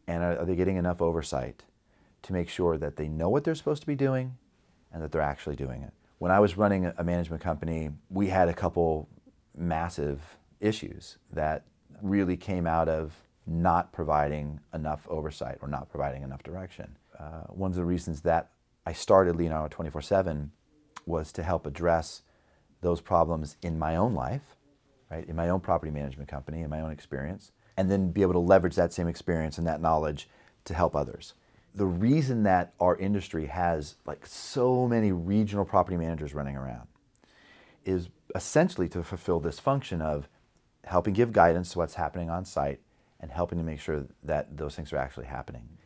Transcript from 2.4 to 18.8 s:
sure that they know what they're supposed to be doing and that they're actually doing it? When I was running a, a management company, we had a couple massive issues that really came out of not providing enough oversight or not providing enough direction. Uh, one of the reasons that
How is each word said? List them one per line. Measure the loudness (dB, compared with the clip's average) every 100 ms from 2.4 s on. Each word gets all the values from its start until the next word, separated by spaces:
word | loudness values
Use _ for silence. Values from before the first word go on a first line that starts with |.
| -2
sure | 0 2 2
that | -2 -4
they | -4
know | -2 2
what | 2
they're | 0
supposed | -2 -2 -2
to | -2
be |
doing | 0 0 0 -4 -10 _ _ _ _ _
and | -10
that | -4
they're | 0
actually | 0 -2 -6
doing | -6 -6 -8
it? | -12 -16 _ -6
When | 2
I | 6
was | 6 4
running | 2 4 0
a, | -2
a |
management | -2 0 -2 -4
company, | -4 -4 -4 -4 -6 -8 -8
we | -2 2
had | 4 4
a |
couple | 4 -2 2 2 0 -4 -18 -20 _ _
massive | -6 -2 -2 -4 -4 -4 -4 -10 -20 _ -4
issues | -2 -2 -6 -12 -18 -20 _
that | -2 -2 -2 -8 _ _ -10
really | 0 2 2 0
came | -2 -2 2
out | 2 2
of | 0 -4 -10 _ _ -6
not | 0 2 2 0
providing | -4 0 2 2 0 -6 -10 -12
enough | -8 -6 -6 -6
oversight | -6 -6 -8 -10 -10
or | -8
not | -8 -8
providing | -6 -4 -4
enough | -10 -12
direction. | -12 -12 -12 -14 -16 -18 _ -18
Uh, | -14 -14 -12
one | -6 -2
of | 0
the |
reasons | 0 0 -2 -4
that | 2 2 0 _ _ _